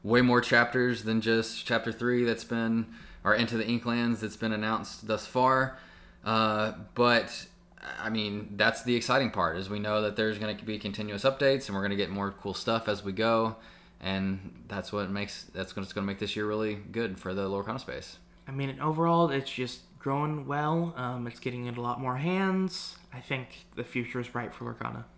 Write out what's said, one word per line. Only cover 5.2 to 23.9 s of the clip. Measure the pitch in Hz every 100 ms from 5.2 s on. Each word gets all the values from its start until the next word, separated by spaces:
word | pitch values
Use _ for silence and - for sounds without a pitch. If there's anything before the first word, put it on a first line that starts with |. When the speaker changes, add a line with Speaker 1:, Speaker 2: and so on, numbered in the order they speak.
| -
Speaker 1:
far. | 131 127 131 131 - - - - -
Uh, | 107 110 110 107 107 - - -
but, | 120 117 98 - - - - - - 64
I | 110
mean, | 110 107 104 104 101
that's | 110 -
the | 123 120
exciting | 117 131 123
part, | 104 85 82
is | 95
we | 104
know | 104 107
that | 107 107
there's | 110 107
gonna | 107 101
be | - 107
continuous | 107 104 107 101
updates, | 135 135 139 135 135
and | 98
we're |
gonna | 101 101
get | 90
more | 98 98
cool | - 101
stuff | 92 - 113 110
as | 101
we | 98
go, | 95 113 113 113 101 - - - -
and | 95 95 95 95 95 - -
that's | 101 -
what | 104 95
makes, | 101 101 - -
that's | 90 92 -
what's | 95
gonna | - 98
make | 98
this | 104 107
year | 104
really | 107 110 104
good | 101 113 117 95
for | 95
the | 95 98
Lorcana | 98 101 127
space. | - 65 - - - - -
Speaker 2:
I |
mean, | 135 135 135
overall, | 151 156 170 170 170
it's | 139 135
just | - 123 - - -
growing | 139 139 151 151 135
well. | 143 151 165 170 147
Um, | 123 123 120
it's | -
getting | 127 123 123
into | 120
a |
lot | 120 120
more | 131 127
hands. | 165 185 190 190 185 - - - -
I | 127
think | - 135 127 - - -
the |
future | 120